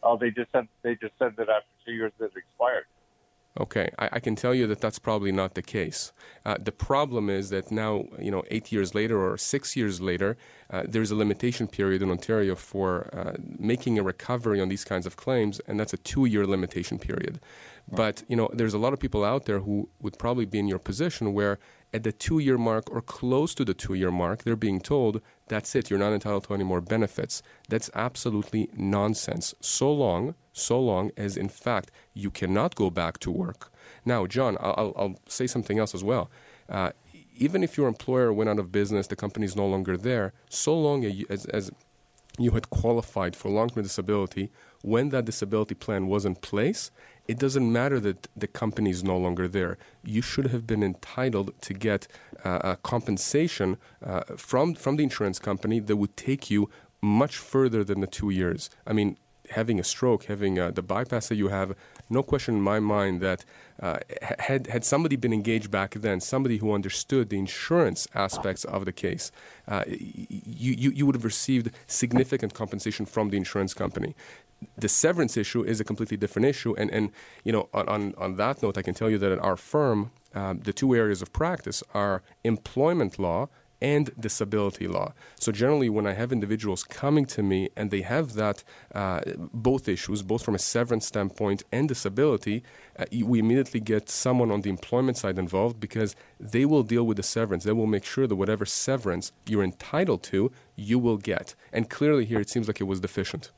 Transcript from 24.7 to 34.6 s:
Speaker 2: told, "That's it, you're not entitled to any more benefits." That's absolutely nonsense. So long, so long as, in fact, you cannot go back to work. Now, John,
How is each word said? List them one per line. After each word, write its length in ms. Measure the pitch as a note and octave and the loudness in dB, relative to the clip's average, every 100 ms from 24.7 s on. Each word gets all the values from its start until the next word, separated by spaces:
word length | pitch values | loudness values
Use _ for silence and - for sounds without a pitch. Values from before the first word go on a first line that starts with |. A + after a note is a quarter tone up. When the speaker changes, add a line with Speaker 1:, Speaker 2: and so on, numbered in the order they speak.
| F#2+ | 0
Speaker 2:
told, 420 | - D3 A#2 G#2+ - _ _ | 2 2 2 0 -8 _ _
"That's 260 | G#2+ - C3+ | -4 0 -2
it, 140 | A2 | 2
you're 100 | G2 | 2
not 140 | G2+ | 2
entitled 320 | G#2+ G#2+ G2+ - | 2 0 -2 -2
to 80 | |
any 100 | G2+ | -2
more 160 | F#2+ F2+ | 0 0
benefits." 640 | F2 A2+ G#2+ - - - - - - | 0 0 0 -2 -6 -6 -10 -20 -4
That's 220 | A2 - | -4 -2
absolutely 760 | - A#2+ - B2 G#2 G2+ A2 - | -4 -4 -2 -2 -2 0 -2 -2
nonsense. 800 | - G2 G2+ G#2 G#2+ - A2 - - | -2 0 2 2 0 -2 -4 -4 -6
So 320 | - - C3+ | -4 2 2
long, 440 | D3 B2 F2 B2+ E3+ _ | 4 2 2 0 -6 _
so 260 | - - A#2+ | -8 0 2
long 320 | B2+ F#2 G2+ - | 4 2 0 -2
as, 180 | G#2 F#2+ | -4 -2
in 140 | F#2+ | -6
fact, 420 | - - A2 - - _ | -4 -2 -2 -2 -18 _
you 180 | - G2 | -8 -6
cannot 440 | - F#2 G2 D#3+ - | -4 0 2 0 0
go 140 | G2 | 0
back 300 | E2+ E2 - | 2 -4 -4
to 120 | - | -4
work. 420 | E2+ F2 F2+ - _ - - - | -4 -4 -8 -18 _ -20 -8 -2
Now, 200 | A#2+ F#2 | 0 0
John, 300 | A2+ C3 G2 | 0 0 0